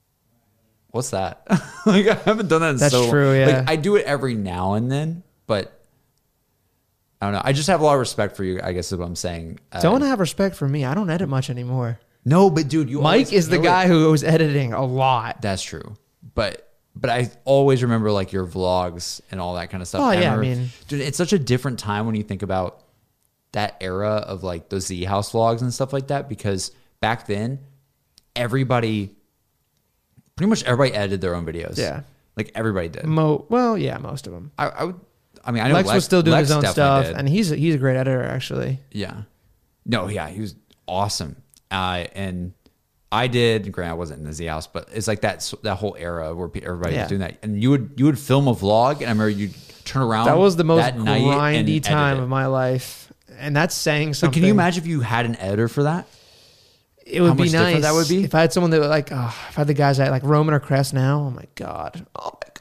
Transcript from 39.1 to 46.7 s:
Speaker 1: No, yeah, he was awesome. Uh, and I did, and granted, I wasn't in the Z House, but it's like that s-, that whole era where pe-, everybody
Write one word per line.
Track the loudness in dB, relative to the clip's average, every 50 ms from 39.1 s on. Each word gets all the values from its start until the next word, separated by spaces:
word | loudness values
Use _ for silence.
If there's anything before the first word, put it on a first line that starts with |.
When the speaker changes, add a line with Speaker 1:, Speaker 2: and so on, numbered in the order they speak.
| -8 -14 -16 -16 _ _ _ _ _ _ _ _ _ _ -6
Speaker 1:
No, | -4 -2 -2 -2 -2
yeah, | -4 -6 -6 -8
he | -8 -8
was | -10 -10 -10 -16 _ _ _ _ -10 -6
awesome. | -2 -2 0 0 -2 -6 -6 -8 -10 -16 -20 _ _ _ _ -6
Uh, | -4 -4 -2 -2 -4 -4 -6 -8 -8
and | -8 -8 -6 -6 -6 -8 -10 -12 _ _ _ _ _ _ _ _ _ _ -4
I | -2 0 0 0
did, | 2 2 2 4 2 2 -2
and | -4 -6
granted, | -6 -6 -6
I | -4
wasn't | -6 -8 -8 -10 -12
in | -12
the | -12 -10
Z | -8 -8
House, | -6 -6 -8 -8 -10
but | -12 -14 -14 -10 -10
it's | -6 -4 -4
like | -4 -2
that | -2 -4 -4 -4
s-, | -8 -10 -10 -8 -6
that | -6 -4
whole | -4 -4 -6 -6 -6
era | -8 -8 -6 -6 -6 -6 -6
where | -6 -8 -8
pe-, | -8 -10
everybody | -8 -8